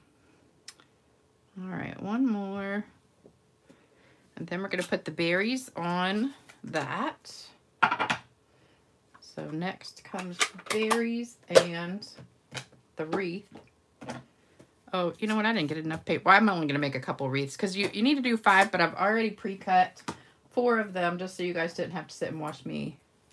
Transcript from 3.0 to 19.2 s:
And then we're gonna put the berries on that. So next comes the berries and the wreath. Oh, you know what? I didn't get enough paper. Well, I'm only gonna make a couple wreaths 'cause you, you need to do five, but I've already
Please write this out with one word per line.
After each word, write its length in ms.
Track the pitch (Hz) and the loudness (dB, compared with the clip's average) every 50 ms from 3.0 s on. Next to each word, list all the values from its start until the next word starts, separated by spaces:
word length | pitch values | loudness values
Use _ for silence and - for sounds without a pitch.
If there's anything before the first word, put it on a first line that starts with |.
| _ _ _ _ - - _ _ _ _ _ _ _ - - _ _ _ _ _ _ _ _ _ _ _ _ | _ _ _ _ -20 -20 _ _ _ _ _ _ _ -20 -20 _ _ _ _ _ _ _ _ _ _ _ _
And 100 | - 165 | -12 -8
then 160 | 170 175 185 | -6 -6 -6
we're 60 | 196 196 | -4 -4
gonna 140 | 190 180 | -4 -4
put 220 | 180 - 196 180 - | -2 -2 -2 -4 -4
the 60 | 160 | -4
berries 600 | 156 170 170 170 175 185 208 226 262 254 - - - | -4 -2 0 2 2 2 2 0 -2 -4 -6 -8 -8
on 580 | - 170 175 175 180 185 185 196 214 240 277 277 - - - - _ - | -6 -4 -2 0 0 0 0 0 0 -2 -2 -4 -8 -18 -20 -20 _ -12
that. 840 | - - 156 135 135 151 190 262 311 - - - - - - - - - _ _ _ _ _ - - - - - - - - - _ _ _ _ _ _ _ _ _ _ _ _ _ _ _ _ _ - - | -6 -4 -4 -4 -4 -4 -4 -4 -6 -6 -10 -14 -18 -18 -18 -18 -20 -20 _ _ _ _ _ 0 0 0 0 -2 -2 -2 -4 -8 _ _ _ _ _ _ _ _ _ _ _ _ _ _ _ _ _ -20 -20
So 300 | - - - 156 156 151 | -20 -18 -14 -12 -10 -8
next 540 | 151 160 175 190 - - - - - - - | -8 -6 -6 -6 -8 -10 -14 -20 -20 -20 -16
comes 340 | - - 185 185 180 175 - | -12 -10 -10 -8 -8 -4 -4
the 200 | - - - 185 - - | -4 -4 -4 -8 -8 -4
berries 640 | 214 214 220 220 226 233 233 233 233 233 240 - - - _ - | -2 0 0 2 2 0 0 0 -2 -4 -6 -8 -12 -18 _ 4
and 580 | 175 175 175 175 170 170 170 175 190 214 - - - - - - _ _ _ _ - - - - - - _ _ _ | 6 6 6 6 2 -6 -6 -6 -6 -8 -10 -14 -18 -20 -20 -20 _ _ _ _ -12 -12 -12 -12 -18 -20 _ _ _
the 100 | - 156 | -8 -4
wreath. 420 | 160 175 196 196 170 175 196 - _ - - - _ _ _ _ _ _ _ - - - - - - _ _ _ _ _ - - _ _ _ _ - | -2 -2 -2 -2 -2 -4 -8 -10 _ -20 -20 -20 _ _ _ _ _ _ _ -12 -12 -12 -12 -14 -18 _ _ _ _ _ -20 -20 _ _ _ _ -4
Oh, 220 | - 185 175 170 170 - | -2 0 0 -2 -2 -2
you 80 | 220 | -2
know 100 | 214 214 | 0 2
what? 100 | 214 208 | 2 2
I 80 | 220 226 | 2 2
didn't 140 | 196 151 139 | 2 0 -2
get 100 | 156 160 | -2 -4
enough 260 | 156 160 160 - - | -4 -4 -6 -4 -2
paper. 200 | - 165 - - | -2 -2 4 8
Well, 100 | 170 196 | 8 10
I'm 140 | 208 220 208 | 10 8 6
only 160 | 185 170 156 | 6 4 2
gonna 120 | 143 139 147 | 2 2 2
make 160 | 147 139 131 | 0 0 -2
a 60 | 131 | -2
couple 300 | - - - - 139 131 | -4 -4 -4 -4 -2 -2
wreaths 260 | 131 139 139 135 - | 0 -2 -2 -4 -4
'cause 180 | - 214 185 185 | -4 -4 -2 0
you, 140 | 202 196 - - | 0 -2 -2 0
you 80 | 202 | 2
need 140 | 220 277 302 | 4 4 4
to 40 | 277 | 4
do 160 | 247 247 233 | 4 2 2
five, 340 | 220 - 208 190 190 196 220 | 4 6 6 8 8 6 6
but 120 | - 175 | 4 4
I've 120 | 170 160 - | 2 2 2
already 360 | - 185 202 220 226 | 2 2 2 2 2